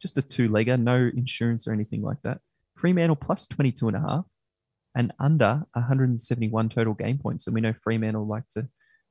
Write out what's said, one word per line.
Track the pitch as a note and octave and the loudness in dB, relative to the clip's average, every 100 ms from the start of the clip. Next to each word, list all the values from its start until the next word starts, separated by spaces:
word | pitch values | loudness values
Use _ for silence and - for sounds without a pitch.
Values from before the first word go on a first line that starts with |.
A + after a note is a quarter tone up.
just | - - | -6 -4
a | |
two-legger, | C#3 - A#2 G#2+ A2+ B2+ | -2 0 2 4 2 2
no | A#2 B2 B2 - | 4 4 2 0
insurance | B2 - A#2 A#2 - | -4 -2 -2 -2 -2
or | |
anything | A2 G#2+ G#2+ | -4 -4 -4
like | G2+ - | -6 -6
that. | A2 - - _ _ - | -6 -8 -12 _ _ -2
Fremantle | E3+ F3+ E3 D3 | 2 4 2 2
plus | - F#3+ - | -2 -4 -4
twenty-two | - C#3 A#2+ A2+ | 0 0 2 -2
and | G#2 | 0
a | |
half | D3+ D3+ F#3 _ _ _ _ _ _ B2+ | -2 -4 -6 _ _ _ _ _ _ -2
and | A#2+ - | -2 0
under | C3+ D#3 G#2+ C3+ - | 2 4 4 2 -2
a | - | -4
hundred | A#2+ C3+ C3 | 0 2 2
and | A#2 | 0
seventy-one | - A#2+ A2 A2 A2+ | -2 -2 0 0 0
total | A#2+ A2+ | 0 0
game | G#2 G2+ C#3 | 0 -2 -2
points. | A2+ - - | -4 -6 -4
And | |
we | A2+ | -2
know | A2+ A2 | 0 -2
Fremantle | - A2+ A2 A2 G#2+ | -2 0 0 -2 -4
like | G#2+ - | -6 -6
to, | - B2+ - _ _ _ | -8 -10 -12 _ _ _